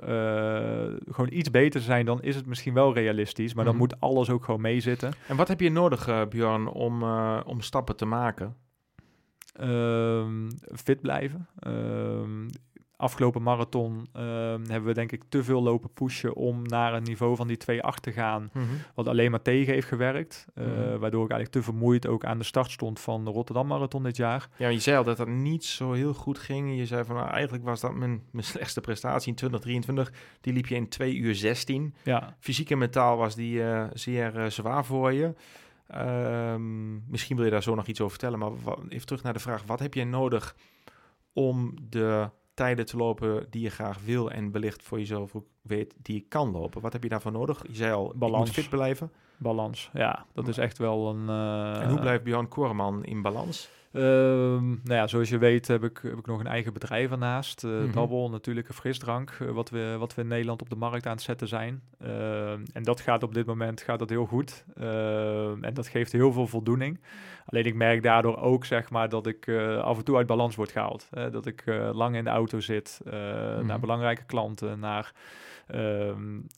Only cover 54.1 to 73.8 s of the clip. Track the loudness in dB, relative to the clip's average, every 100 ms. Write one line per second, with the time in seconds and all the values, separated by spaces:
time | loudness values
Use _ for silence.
54.1 | 8 6 6 4 2 0 -2 2 2 4
55.1 | 2 2 6 6 6 4 2 0 -4 -8
56.1 | -8 -6 -6 -2 -2 -4 -6 -4 -2 0
57.1 | 0 -2 -2 -4 -8 -4 0 0 2 0
58.1 | 0 -2 -4 -4 -4 -6 -6 -6 -4 -4
59.1 | -4 -4 -8 -4 -4 -4 -4 -4 -4 -4
60.1 | -4 -2 -2 -2 -4 -8 -6 -4 -4 -6
61.1 | -6 -6 -6 -4 -4 -4 -8 -14 _ -8
62.1 | -6 -4 -4 -4 -6 -8 -4 -2 0 2
63.1 | 2 2 -2 -2 -2 -4 -4 -4 -2 0
64.1 | -2 0 -2 -2 -10 -20 -8 -4 -2 0
65.1 | 0 0 -2 -2 -4 -6 -6 -2 -2 2
66.1 | 6 6 4 0 0 2 2 0 -6 -14
67.1 | -20 -18 -18 -2 2 2 4 6 6 8
68.1 | 6 6 4 4 4 4 -2 0 -2 0
69.1 | 0 -2 -4 0 0 2 0 0 0 4
70.1 | 4 4 4 2 0 -4 -2 -4 -6 -12
71.1 | -8 -6 -6 -8 -6 -4 -2 -2 0 0
72.1 | 0 -2 0 0 -2 -2 -4 -4 -16 -10
73.1 | -8 -6 -4 -4 -2 -2 -2